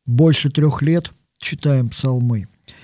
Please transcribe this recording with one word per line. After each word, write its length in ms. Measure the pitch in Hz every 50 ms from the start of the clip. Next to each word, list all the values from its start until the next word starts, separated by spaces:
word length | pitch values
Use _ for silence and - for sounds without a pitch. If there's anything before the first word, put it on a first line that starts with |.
| -
больше 440 | - 117 135 160 165 143 - - 139
трёх 320 | - 156 147 147 120 -
лет 280 | 139 151 170 170 165 - - _ _ _ _ _
читаем 500 | - - - - - 151 139 131 120 117
псалмы. 580 | - - - 131 127 123 123 120 117 104 95 - _ _ _ - - -